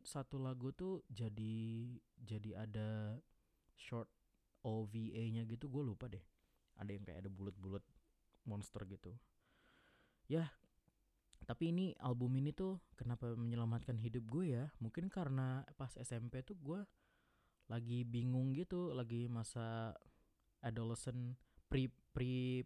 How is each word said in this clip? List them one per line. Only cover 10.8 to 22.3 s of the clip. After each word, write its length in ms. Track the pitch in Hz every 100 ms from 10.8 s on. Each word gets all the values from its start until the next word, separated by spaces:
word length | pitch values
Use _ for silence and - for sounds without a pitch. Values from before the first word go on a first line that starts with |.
| _ _ _ _ _ - -
tapi 240 | 120 165
ini, 240 | 175 185 -
album 400 | 127 123 123 131
ini 160 | 143
tuh 240 | - 185 185 -
kenapa 380 | - 117 120 120
menyelamatkan 640 | 117 117 117 113 117 - 117
hidup 320 | 117 120 110
gue 240 | 143 180
ya? 160 | 120 143 -
Mungkin 300 | 113 170 190
karena 560 | 190 151 131 131 131 - -
pas 160 | 131 -
S 160 | 120
M 160 | 117 117
P 160 | 127
tuh 160 | 131 190
gue 200 | 139 185 202 _ _ _ _ _ _ _ -
lagi 320 | 117 117 123
bingung 480 | 120 120 123 127 135
gitu, 400 | 135 180 180 175
lagi 400 | 131 117 117 120
masa 640 | 117 113 120 113 113 113 - - - _ _ _ _
adolescent, 800 | 117 113 113 117 - 123 123 127 - - -
pre, 160 | 135 131 - _
pre, 480 | - 127